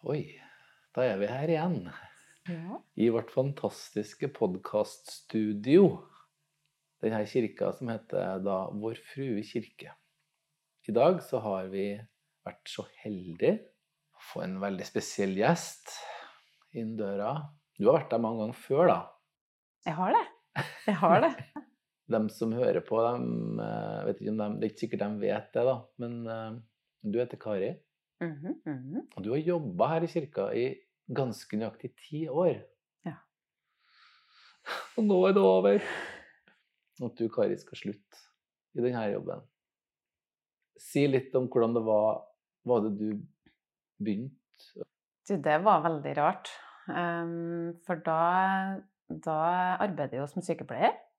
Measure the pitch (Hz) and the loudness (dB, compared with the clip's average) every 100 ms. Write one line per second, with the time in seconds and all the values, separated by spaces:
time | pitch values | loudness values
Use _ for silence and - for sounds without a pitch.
0 | - 147 - - - - _ _ _ - | -2 -4 -4 -12 -20 -20 _ _ _ 0
1 | 123 98 101 127 156 160 170 160 90 - | 0 2 0 -2 0 0 2 -2 -4 -14
2 | - - _ _ - 165 170 262 _ - | -20 -20 _ _ -10 -8 -8 -12 _ 2
3 | 117 113 113 - 135 143 - - - - | 2 2 -2 -2 -2 -2 -6 -6 -8 -6
4 | 107 - 143 - 107 92 - 104 104 - | -6 -6 -8 -2 -2 -2 -2 -2 -2 -6
5 | - - _ 113 107 104 113 160 190 - | -18 -20 _ -2 0 -2 6 8 8 4
6 | - - _ _ _ _ _ _ _ _ | -12 -20 _ _ _ _ _ _ _ _
7 | 107 110 104 131 110 - 101 - 123 110 | -2 -2 -2 0 -2 -2 -4 -2 -6 -8
8 | - 95 92 95 98 95 95 104 110 113 | -4 -2 -2 -2 -2 -2 -4 -6 -6 -8
9 | - - 135 104 110 120 107 - - - | -12 -8 -4 -4 -4 -8 -8 -18 -20 -20
10 | _ _ _ _ _ _ _ _ - 110 | _ _ _ _ _ _ _ _ -2 4
11 | 147 180 - 127 107 95 95 95 101 101 | 4 4 -2 -4 -2 -4 -4 -4 -4 -6
12 | 117 _ _ _ - - - - - - | -12 _ _ _ -16 -16 -16 -12 -12 -12
13 | 110 98 90 85 135 214 - _ _ _ | -10 -10 -10 0 2 2 -4 _ _ _
14 | _ _ - 87 90 95 98 92 98 113 | _ _ -14 -8 -6 -4 -4 -4 -4 -6
15 | - - 98 95 117 170 - - - - | -6 -4 -2 2 2 2 -2 -14 -16 -16
16 | - - - - _ _ _ 123 110 113 | -14 -16 -18 -20 _ _ _ -8 -8 -4
17 | 101 101 104 147 147 - _ _ 104 156 | -4 -2 -4 -4 -8 -18 _ _ 6 6
18 | - 117 117 117 110 - - 139 175 95 | 4 0 0 -2 -4 -6 -2 4 6 6
19 | 85 _ _ _ _ _ _ _ - 156 | 0 _ _ _ _ _ _ _ -8 -2
20 | 185 453 381 - _ - - - - 190 | 2 2 0 -10 _ -8 -8 -6 -2 2
21 | 175 180 302 262 - - - _ _ _ | 6 8 6 0 -14 -16 -18 _ _ _
22 | - 117 110 - 113 113 120 90 - 110 | -2 0 0 -2 -2 2 2 2 0 0
23 | 117 123 120 - 110 110 110 110 107 - | 2 0 -2 -4 -4 -4 -4 -6 -6 -4
24 | 107 107 - 110 104 107 107 - 117 101 | -4 -4 -4 -4 -4 -4 -6 -4 -6 -4
25 | 101 107 101 104 - 113 123 127 - - | -4 -2 -2 -2 -4 0 0 0 -6 -12
26 | 120 120 117 113 113 117 113 _ _ _ | -10 -8 -8 -8 -10 -12 -16 _ _ _
27 | 104 110 123 - 113 101 101 175 _ _ | -4 -2 -2 -4 -4 -2 -2 -6 _ _
28 | _ _ 170 147 165 311 - 135 131 196 | _ _ -8 -6 -8 -8 -8 -8 -6 -8
29 | - - 101 135 160 175 139 87 127 165 | -10 -10 -4 -2 0 -2 -2 0 2 2
30 | 165 170 143 - 98 113 127 131 _ _ | 0 -2 -4 -4 -2 0 -2 -4 _ _
31 | - 127 131 104 - 107 110 - 123 _ | -6 -2 -2 -4 -6 -4 -4 -8 -14 _
32 | - 151 156 135 180 113 - _ _ _ | -10 -8 -4 2 2 2 -6 _ _ _
33 | 180 147 _ _ _ _ _ _ _ _ | -12 -12 _ _ _ _ _ _ _ _
34 | - _ _ _ - _ - - - - | -20 _ _ _ -20 _ -12 -10 -8 0
35 | 214 185 185 196 190 185 196 202 - - | 4 6 6 8 8 8 6 4 2 -8
36 | - - - _ _ _ _ _ _ _ | -10 -14 -20 _ _ _ _ _ _ _
37 | 143 - 170 - 101 98 - - 98 104 | -10 -2 -2 2 2 0 -6 -10 -8 -10
38 | _ - _ _ _ _ _ - 123 123 | _ -20 _ _ _ _ _ -2 -2 0
39 | 107 101 90 90 - _ _ _ _ _ | -2 -2 -6 -10 -14 _ _ _ _ _
40 | _ _ _ _ _ _ _ _ - 139 | _ _ _ _ _ _ _ _ -4 2
41 | 143 135 127 131 123 127 117 117 110 107 | 4 2 2 0 2 2 4 2 4 4
42 | 107 - - _ _ _ 120 120 107 101 | 4 0 -6 _ _ _ 2 2 2 -2
43 | 107 104 - _ _ _ _ _ _ _ | -4 -4 -8 _ _ _ _ _ _ _
44 | 104 101 131 - _ _ - - - _ | -4 -2 -4 -12 _ _ -20 -16 -16 _
45 | _ _ - 196 147 151 202 180 151 160 | _ _ -6 -2 2 4 6 4 4 -2
46 | 143 143 151 196 - - - - - 170 | -2 2 2 2 -8 -16 -20 -18 -8 -4
47 | 175 170 170 170 170 170 170 170 - 175 | -2 -2 -4 -6 -6 -4 -6 -8 -6 -4
48 | 170 160 170 185 190 190 190 190 - _ | 0 2 4 4 2 2 -2 -6 -10 _
49 | _ 156 165 156 160 180 180 180 202 151 | _ -8 -2 0 2 2 0 0 -2 -2
50 | 139 131 143 - 175 160 - 120 214 - | -4 -4 -4 -6 -4 -6 -4 0 0 0
51 | - | -14